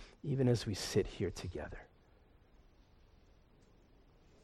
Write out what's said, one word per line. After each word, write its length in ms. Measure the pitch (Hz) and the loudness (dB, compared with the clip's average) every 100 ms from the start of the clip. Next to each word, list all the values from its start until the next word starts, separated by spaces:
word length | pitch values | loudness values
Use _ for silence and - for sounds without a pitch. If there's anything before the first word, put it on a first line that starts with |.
| - - | -20 -12
even 240 | 156 135 123 | -2 2 4
as 160 | 120 | 4
we 80 | - | 2
sit 340 | 98 - - - | -4 0 2 2
here 240 | - 92 | 0 -4
together. 500 | - 90 76 73 - - - - - - - - - - - - - - - - - - - - - - - - - - - | -2 -8 -6 -8 -10 -14 -20 -20 -20 -20 -20 -20 -20 -20 -20 -20 -20 -20 -20 -20 -20 -20 -20 -20 -20 -20 -20 -20 -20 -20 -20